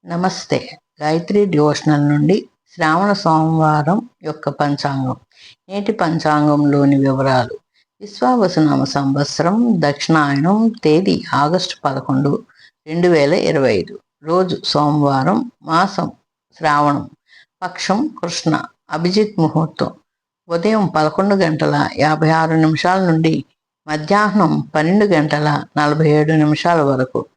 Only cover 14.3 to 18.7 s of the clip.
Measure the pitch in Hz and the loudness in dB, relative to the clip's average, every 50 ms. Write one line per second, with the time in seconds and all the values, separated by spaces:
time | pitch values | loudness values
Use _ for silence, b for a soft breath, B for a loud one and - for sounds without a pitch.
14.3 | 170 180 226 180 160 - - - - 147 147 147 147 151 143 143 135 135 135 165 | 0 0 0 0 -4 -6 -6 -4 -2 0 0 2 2 2 2 2 0 0 0 0
15.3 | 202 240 262 240 _ _ - 143 160 165 190 202 - - 160 - - _ _ _ | 0 0 -2 -6 _ _ -8 -2 0 0 0 0 -2 -6 -6 -6 -8 _ _ _
16.3 | _ _ _ _ _ - 160 151 147 147 147 147 143 143 - - - _ b b | _ _ _ _ _ -4 -2 0 2 2 2 2 0 -2 -6 -10 -18 _ b b
17.3 | b b b b _ _ 180 180 180 - - - - 214 294 311 - - - 175 | b b b b _ _ -12 -12 -10 -10 -4 -2 -2 -2 -2 -4 -6 -8 -10 -8
18.3 | 170 - - 165 156 - - - | -8 -4 -4 -2 -2 -2 -6 -10